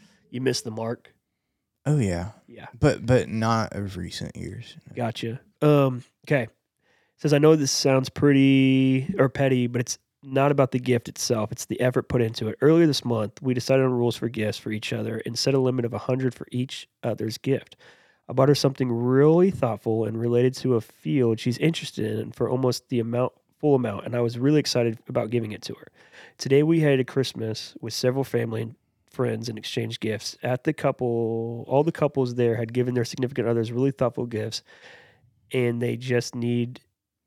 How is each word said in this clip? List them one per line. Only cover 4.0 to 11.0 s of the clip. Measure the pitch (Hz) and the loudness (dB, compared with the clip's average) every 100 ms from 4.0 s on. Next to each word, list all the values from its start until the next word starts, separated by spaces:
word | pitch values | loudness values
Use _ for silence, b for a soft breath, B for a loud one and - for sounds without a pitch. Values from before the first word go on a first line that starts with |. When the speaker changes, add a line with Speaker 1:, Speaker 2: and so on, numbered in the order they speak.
| 90 - - | -8 -8 -10
Speaker 2:
years. | - 90 - 120 - - | -10 -12 -12 -16 -20 -14
Speaker 1:
Gotcha. | - 117 110 117 - - _ | -6 -6 -6 -8 -10 -14 _
Um, | 151 147 135 123 - _ - | 4 4 4 0 -10 _ -2
okay. | 147 107 _ _ _ _ _ _ _ | -2 -2 _ _ _ _ _ _ _
Says, | 151 | 2
"I | 143 | 6
know | 151 | 8
this | 160 135 | 6 4
sounds | - 143 135 131 | 0 2 2 0
pretty | - 147 139 135 135 135 131 131 131 131 - | 2 4 6 6 6 6 4 4 2 0 0
or | 135 | 0
petty, | - 139 131 120 | 2 2 2 0
but | 120 | -2
it's | 123 - _ _ | -4 -8 _ _
not | 139 135 139 | -4 2 2
about | 143 131 | 4 2
the | 131 | 0
gift | 127 120 | 0 -2